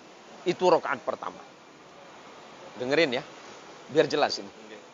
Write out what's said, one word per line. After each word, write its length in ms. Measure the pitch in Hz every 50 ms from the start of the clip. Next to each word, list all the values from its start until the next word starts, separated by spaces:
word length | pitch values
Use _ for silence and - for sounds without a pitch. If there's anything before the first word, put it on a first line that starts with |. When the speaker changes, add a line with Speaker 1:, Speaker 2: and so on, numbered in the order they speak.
| - - - - - - - - -
Speaker 1:
Itu 240 | 180 175 - 185 180
rakaat 320 | 175 185 - - 139 120
pertama. 400 | - - 117 - - - 90 90 - - - - - - - - - - - - - - - - - - - - - - - - - - -
Dengerin 400 | 104 123 123 139 151 170 147 120
ya, 80 | 127 156 - - - - - - - - - - - - -
biar 160 | - 156 151
jelas 320 | 143 147 151 139 110 104
ini. 140 | - 101 101
Speaker 2:
Oke. 280 | - - - 107 107 107 - -